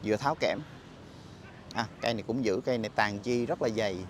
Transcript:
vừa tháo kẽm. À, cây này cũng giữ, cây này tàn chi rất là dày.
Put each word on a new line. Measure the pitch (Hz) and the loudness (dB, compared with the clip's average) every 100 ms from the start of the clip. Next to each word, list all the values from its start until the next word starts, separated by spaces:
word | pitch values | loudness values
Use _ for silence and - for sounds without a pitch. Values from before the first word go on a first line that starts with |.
vừa | 104 107 | 2 2
tháo | 139 | 2
kẽm. | 156 123 202 151 - - - - - - - - - - | 2 2 2 -4 -14 -18 -18 -18 -18 -18 -16 -16 -16 -6
À, | 110 117 - | -4 -4 0
cây | 113 | 0
này | 113 98 | 2 0
cũng | 120 | 2
giữ, | 113 95 | 2 2
cây | 127 123 | 2 2
này | 107 | 2
tàn | - 107 101 | 2 2 2
chi | 101 120 120 | 0 2 2
rất | 175 | 0
là | 131 | 0
dày. | 110 107 92 | 2 0 0